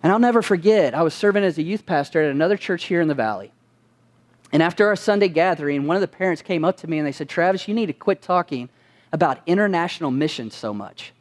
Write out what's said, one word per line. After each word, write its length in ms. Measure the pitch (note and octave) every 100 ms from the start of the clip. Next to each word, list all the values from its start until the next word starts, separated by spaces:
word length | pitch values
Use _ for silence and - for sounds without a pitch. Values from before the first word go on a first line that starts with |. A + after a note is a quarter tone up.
And 120 | D#3+
I'll 60 | G#3
never 220 | B3 A#3
forget, 540 | - F#3 F3+ G#3+ C#3+ B2+
I 80 |
was 100 | E3
serving 300 | - G#3 G3+
as 140 | G3 D#3+
a 40 |
youth 240 | D#3+ G#3 -
pastor 380 | D#3+ C#3+ E3
at 80 | D3+
another 240 | C#3 E3 G3
church 300 | - F3 -
here 160 | F3
in 80 | D#3+
the 60 | C#3
Valley. 360 | A2 G#2 G2 _ _ _ _ _ _ _ _ _ _
And 100 | D3
after 240 | E3 E3+ G#3
our 80 | G3+
Sunday 320 | - G3+ G3+
gathering, 580 | D#3 F3+ E3 D3 C#3+ C#3+
one 120 | F3+
of 40 |
the 60 | F#3+
parents 340 | - F#3 D#3+
came 220 | - F3
up 140 | E3 F#3
to 100 | -
me 100 | D#3
and 80 | D3
they 60 |
said, 160 | C3+ C#3+
"Travis, 400 | - F3 F#3+ -
you 60 |
need 140 | A3 G#3
to 60 |
quit 280 | - - F#3+
talking 480 | - F3+ E3+ C3+ B2 _ _ _ _
about 280 | D#3+ E3 B2+ -
international 680 | F#3 G#3 F3+ E3+ - D3+
missions 440 | B2+ D3+ - A2+ -
so 180 | A2
much. 380 | G#2 G2+ - - _